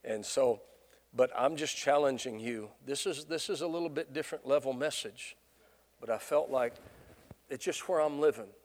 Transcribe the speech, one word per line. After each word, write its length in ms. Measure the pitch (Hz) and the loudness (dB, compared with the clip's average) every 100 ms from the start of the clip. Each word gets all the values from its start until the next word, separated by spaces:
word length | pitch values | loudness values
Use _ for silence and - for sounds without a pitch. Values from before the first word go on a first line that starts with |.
And 220 | 117 110 101 | -4 -6 -2
so, 360 | - 131 110 - - _ - _ | 2 2 2 -6 -20 _ -20 _
but 180 | 120 127 - | 2 2 4
I'm 220 | 131 156 | 0 2
just 180 | 151 - | -4 -2
challenging 640 | - 147 143 127 127 110 | 4 4 4 0 -6 -6
you. 320 | 113 113 107 - 127 | -6 -6 -8 -14 -8
This 200 | 143 196 | -4 -4
is, 200 | 143 151 | -6 -6
this 240 | 160 - | -6 -4
is 120 | 170 | -4
a 60 | 170 | -2
little 220 | 165 170 | -2 -4
bit 240 | 143 160 | -4 -6
different 320 | 135 - 156 131 | -6 -6 -8 2
level 240 | 143 131 | 2 2
message, 640 | 127 147 - 107 - - - _ _ _ _ _ _ | -2 -2 -2 -8 -12 -16 -16 _ _ _ _ _ _
but 100 | 117 | -4
I 80 | 107 | -4
felt 320 | - 151 120 | 2 2 2
like 260 | 131 120 - - - - - - - _ | 0 0 -2 -20 -20 -20 -20 -20 -20 _
it's 160 | 131 - | -4 -4
just 240 | 156 - | -4 0
where 100 | 175 | 2
I'm 220 | 151 143 | 2 6
living. 320 | 151 117 101 - | 4 4 -10 -18